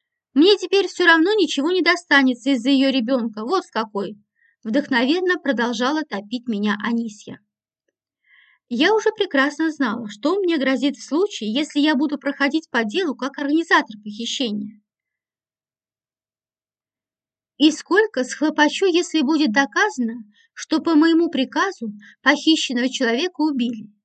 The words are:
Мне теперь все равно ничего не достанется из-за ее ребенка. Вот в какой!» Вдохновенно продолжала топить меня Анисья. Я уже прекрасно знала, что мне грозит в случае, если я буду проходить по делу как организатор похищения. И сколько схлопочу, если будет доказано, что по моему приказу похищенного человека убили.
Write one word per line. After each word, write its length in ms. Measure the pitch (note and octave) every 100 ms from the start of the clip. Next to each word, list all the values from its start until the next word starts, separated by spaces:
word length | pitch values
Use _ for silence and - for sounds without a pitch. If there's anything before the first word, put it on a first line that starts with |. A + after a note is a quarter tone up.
| _ _ _
Мне 220 | C4 F4+ G4
теперь 320 | F#4+ G4 F4+
все 180 | - F4
равно 260 | E4 E4+
ничего 360 | G#4+ E4+ - D4
не 120 | F#4
достанется 680 | E4+ E4+ - C#4 C4 B3 C4+
из-за 200 | C4+ A#3
ее 200 | C4+ C4+
ребенка. 540 | C4 A3+ C4+ A3+ G#3+
Вот 200 | A3+ F#4
в 60 | -
какой!» 460 | A3 A3 G3+ F#3+ G#3+ _ _ _ _
Вдохновенно 760 | A3+ B3 D4 B3 B3+ F4 F4+ F4+
продолжала 640 | C#4+ A#3 A#3+ A3 B3 D4+
топить 460 | D4+ G3 G#3 B3 B3
меня 280 | G3+ G#3+ G#3
Анисья. 540 | G#3 A#3 A#3 G#3 - - _ _ _ _ _ _ _ _ _ _ _ _ -
Я 240 | A#3 E4
уже 180 | G#4+ G#4+ G#4+
прекрасно 540 | G4+ C4+ C#4 D4 D#4+
знала, 380 | D4+ B3+ A#3+ G#3+
что 300 | - D4 G4
мне 180 | F4+ E4
грозит 380 | C4 C4+ C#4 -
в 80 |
случае, 480 | - C#4+ G#4 - G#3+
если 260 | A#3 D4+ D4
я 160 | D4+
буду 240 | C#4 D4+ D4
проходить 500 | C#4+ C#4 C#4 D#4 -
по 140 | B3
делу 300 | A3 D#4 F4+
как 240 | A3+ C4 C4+
организатор 580 | C#4+ D#4+ E4 F4 C#4+ G#3+
похищения. 800 | G#3 G#3 A#3 - A#3+ G#3 - - _ _ _ _ _ _ _ _ _ _ _ _ _ _ _ _ _ _ _ _ _ _ _ _ _ _ _ -
И 100 | D4+
сколько 520 | D4+ - F#4 A4 C4
схлопочу, 640 | B3+ - D#4 D#4 D4+ - F#4+
если 340 | E4+ E4+ D#4
будет 320 | C4 D#4+ D4
доказано, 720 | C#4 C#4 - G#4 E4 A3+ A#3+ - _ _
что 260 | - - D#4+
по 140 | E4
моему 340 | D#4 E4 E4 E4+
приказу 640 | C4 C4 D4+ G4 - A3+ G#3 - -
похищенного 640 | C#4 D4 D#4 D#4+ - B3 B3+
человека 540 | - A#3 A#3+ F4+ -
убили. 480 | D#4 C4+ A#3+ A3 - _